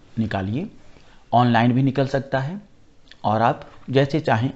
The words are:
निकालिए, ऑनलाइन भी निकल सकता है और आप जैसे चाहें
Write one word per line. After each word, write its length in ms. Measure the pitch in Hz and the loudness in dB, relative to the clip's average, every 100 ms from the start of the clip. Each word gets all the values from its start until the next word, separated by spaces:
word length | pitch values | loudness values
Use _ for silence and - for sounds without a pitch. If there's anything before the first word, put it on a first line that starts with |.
| - - | -10 -6
निकालिए, 520 | 107 98 95 123 220 - - - - - - | -4 -4 -4 -6 -8 -12 -20 -20 -20 -20 0
ऑनलाइन 400 | 117 123 113 123 | 2 4 4 4
भी 100 | 123 | 2
निकल 240 | 135 135 131 | 2 0 -2
सकता 320 | 135 - 131 | -4 -4 -4
है 220 | 135 202 - - - - - - | -4 -8 -14 -20 -20 -20 -20 -8
और 180 | 101 110 | -2 2
आप 280 | 120 151 - - - | 2 0 -8 -16 -2
जैसे 300 | 135 139 156 | 0 2 0
चाहें 300 | 143 113 131 | 0 0 0